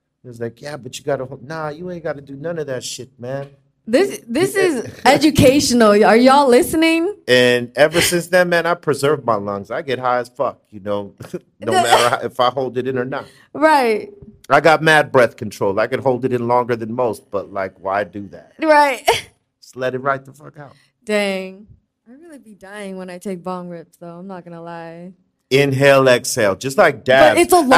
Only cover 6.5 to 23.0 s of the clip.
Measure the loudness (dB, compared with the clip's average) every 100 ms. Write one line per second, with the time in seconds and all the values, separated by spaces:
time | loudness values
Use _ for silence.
6.5 | 4 2 0 2 0 -2 -6 0 2 4
7.5 | 2 -2 0 2 2 0 -2 0 0 2
8.5 | 0 -2 -4 -4 -2 0 -2 -2 -4 -4
9.5 | -8 -8 -10 -6 -4 -2 -2 -4 -6 -6
10.5 | -6 _ -14 -6 -6 -8 -16 -16 -16 _
11.5 | -12 -2 0 2 2 2 -2 -6 -2 -2
12.5 | -2 -6 -6 -6 -6 -6 -10 -14 _ _
13.5 | -2 2 2 0 -2 -6 -18 -20 -14 0
14.5 | 2 4 4 4 4 4 2 2 0 -12
15.5 | -4 -2 -2 -2 -2 -2 -2 -2 -4 0
16.5 | 0 0 -4 -6 -4 -4 -6 _ -8 -8
17.5 | -8 -8 _ -6 -4 -4 -10 -16 -18 _
18.5 | -6 2 2 2 0 -2 -2 -4 _ _
19.5 | _ _ -8 -6 -4 -4 -6 -8 -20 -20
20.5 | -20 -20 _ _ _ -6 -4 -2 -6 -10
21.5 | -16 -20 _ _ _ _ -20 -20 -20 _
22.5 | -20 -20 -16 -14 -14